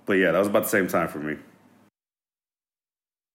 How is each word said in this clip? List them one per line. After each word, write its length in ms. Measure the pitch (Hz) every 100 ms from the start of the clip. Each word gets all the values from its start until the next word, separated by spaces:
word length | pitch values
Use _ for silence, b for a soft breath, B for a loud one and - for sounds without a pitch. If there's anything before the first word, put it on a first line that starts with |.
| -
But 80 |
yeah, 180 | 98 92
that 80 | 85
was 80 | 104
about 160 | 110
the 60 | 110
same 180 | 107 90
time 220 | 95 82
for 100 | 78
me. 160 | 76 73 - - _ _ _ _ _ _ _ _ _ _ _ _ _ _ _ _ _